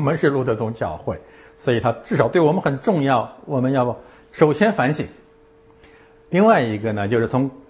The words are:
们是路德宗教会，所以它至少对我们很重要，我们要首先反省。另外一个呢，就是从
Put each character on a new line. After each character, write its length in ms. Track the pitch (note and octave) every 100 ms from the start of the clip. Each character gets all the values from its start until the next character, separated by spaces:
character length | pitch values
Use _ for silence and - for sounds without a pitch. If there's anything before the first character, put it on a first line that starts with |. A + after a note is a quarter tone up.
们 160 | C#3+ -
是 120 | D#3
路 140 | C#3
德 100 | B2+ A2
宗 180 | A2+
教 240 | A2+ G2 D#2
会， 200 | - - - - - _
所 160 | -
以 60 | A#2
它 140 | -
至 240 | - - D#3+
少 100 | A2+
对 140 | F3+
我 100 | D#3
们 100 | F3+
很 160 | D3+ C3+
重 240 | - F3
要， 340 | C#3 B2 A2 - -
我 160 | C3+
们 100 | B2+
要 260 | C3+ B2 A2+ - - _
首 180 | - D3+
先 220 | D3 G#3+
反 200 | G3+ B2+
省。 140 | D3+ A#2 - _ _ _ _ _ _ - - _ _ -
另 160 | E3+ A3
外 160 | F#3
一 160 | A#2+ G#2
个 140 | A2
呢， 160 | G#2 G2+
就 120 | A#2
是 60 | A2+
从 220 | B2+ C3+ -